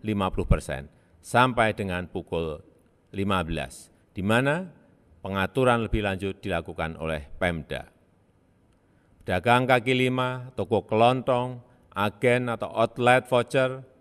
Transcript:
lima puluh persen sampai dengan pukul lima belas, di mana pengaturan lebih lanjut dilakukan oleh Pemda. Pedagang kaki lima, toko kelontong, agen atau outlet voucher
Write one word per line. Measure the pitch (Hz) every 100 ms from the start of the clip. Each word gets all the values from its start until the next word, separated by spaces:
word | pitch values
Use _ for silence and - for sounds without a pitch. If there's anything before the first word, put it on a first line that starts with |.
lima | 107 101 92
puluh | - 82
persen | 82 - 67 71 _ _ _
sampai | - 117 127 123 110 104
dengan | 98 90 87
pukul | 95 - 85 80 73 - _ _ _ _
lima | 98 101 95
belas, | 82 80 67 - - _ _ -
di |
mana | 95 117 139 160 185 - _ _ _ _
pengaturan | 95 98 92 135 127 117
lebih | 107 110 101
lanjut | 92 98 -
dilakukan | 101 85 82 82 82 82
oleh | 80 78 73 -
Pemda. | 90 82 - 65 - _ _ _ _ _ _ _ _ _ _ _ _ _
Pedagang | - 92 117 123 127
kaki | 127 113
lima, | 127 127 127 127 127 127 -
toko | 95 104 -
kelontong, | 110 117 131 120 123 127 123 - _ _
agen | - 104 - 123 123 123
atau | 113 95
outlet | 110 113 - 120 127 127
voucher | 123 117 135 131 131 131 _